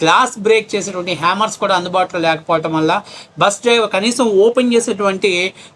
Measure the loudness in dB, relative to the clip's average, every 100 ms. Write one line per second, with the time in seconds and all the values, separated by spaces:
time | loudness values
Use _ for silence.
0 | 2 2 2 -2 0 0 0 -6 -6 -8
1 | -6 -2 -2 0 -2 -2 -2 0 0 -2
2 | -2 -2 -2 -2 -2 -2 0 -2 0 -2
3 | -4 -20 -18 -2 -2 0 0 2 2 0
4 | -2 0 2 4 4 4 2 2 0 -2
5 | -2 0 0 0 -2 -6 -20